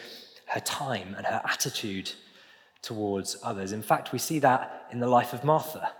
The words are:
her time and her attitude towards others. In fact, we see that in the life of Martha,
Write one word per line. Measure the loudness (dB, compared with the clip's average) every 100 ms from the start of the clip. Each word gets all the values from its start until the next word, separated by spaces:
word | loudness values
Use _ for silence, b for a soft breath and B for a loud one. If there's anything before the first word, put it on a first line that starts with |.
| B B B B -6
her | -4
time | -4 -4 -2 -4 -4 -4
and | -2
her | -2 -2
attitude | -2 -2 -2 -4 -4 -6 -10 B B B B B B
towards | -8 -2 0 0 -2 -6
others. | -4 -4 -4
In | -4
fact, | 2 2 2
we | -4
see | -2 4
that | 6 6 2 -8 -10
in | -2
the | 6
life | 6 4
of | 0
Martha, | 4 4 2 -4 -6 -6